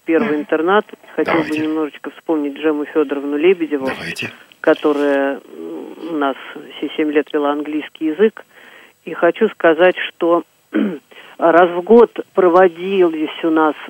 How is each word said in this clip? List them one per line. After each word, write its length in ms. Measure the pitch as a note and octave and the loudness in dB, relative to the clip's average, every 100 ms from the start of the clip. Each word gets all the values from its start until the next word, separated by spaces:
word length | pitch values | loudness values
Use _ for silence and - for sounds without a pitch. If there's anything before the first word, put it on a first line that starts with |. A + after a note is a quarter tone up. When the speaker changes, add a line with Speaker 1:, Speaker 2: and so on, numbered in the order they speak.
| - | -2
Speaker 1:
первый 280 | D#3+ - | 0 0
Speaker 2:
Мгм. 80 | D3+ | -2
Speaker 1:
интернат. 440 | C#3+ D#3+ E3 G3+ - - - - | -2 -2 2 0 -2 -12 -12 -6
Хотел 180 | D#3 | -2
бы 60 | E3 | -2
Speaker 2:
Давайте. 160 | D3+ D3+ | -2 -4
Speaker 1:
немножечко 480 | D#3 D#3 D3+ - D3 | -4 -4 -6 -8 -16
вспомнить 440 | - - D#3 C#3+ C#3 | -14 -4 -2 -2 -2
Джему 300 | D#3 D3 D3 | -2 -2 -2
Федоровну 500 | D#3+ C#3+ C#3 C#3 D3 | -2 0 -2 -4 0
Лебедеву, 520 | E3+ F#3 D#3 C#3+ C3 | 2 2 0 -4 -4
Speaker 2:
Давайте. 440 | A#2+ E3+ - A2 - - _ | -8 -10 -10 -10 -12 -20 _
Speaker 1:
которая, 800 | - - D3+ C#3+ C#3+ C#3 C#3 C3 - D#3+ | 0 2 2 0 0 0 -2 -4 -12 -16
м, 540 | E3 E3 C3+ - E3 | -14 -12 -14 -14 -10
у 40 | D#3+ | -4
нас 180 | C#3 C3 - - - - | -4 -4 -12 -18 -18 -10
все 120 | D3+ - | -10 -4
семь 160 | D#3 | -2
лет 220 | D3 C#3+ | -2 -2
вела 180 | D#3 C#3+ | -2 -2
английский 540 | D3 D3 D3+ - - D#3 | -2 -4 -8 -8 -6 -6
язык. 400 | D#3 G#3+ - - - - - - _ - | 0 0 0 -16 -20 -20 -20 -20 _ -14
И 80 | D#3+ | 0
хочу 340 | E3+ - G#3+ | 0 2 -2
сказать, 460 | - E3+ D#3 F3+ F3 | 2 2 4 2 2
что 460 | - - E3+ E3+ - _ _ | -8 -4 0 0 -2 _ _
<clears throat> 20 | G#3+ G#3+ D3+ _ - - - | -2 -2 -4 _ -20 -20 0
Раз 300 | - D#3+ F3+ | 4 6 4
в 100 | F3 | 0
год 300 | F3 A#3 A3+ - - - | 4 6 6 2 -6 2
проводились 1080 | F#3 F3 F#3 E3 F#3 G3 F3 D#3+ D#3 - | 4 6 4 2 -4 2 2 0 -6 -4
у 60 | E3+ | 0
нас 260 | D#3+ D#3 C#3+ - | 2 2 -2 -12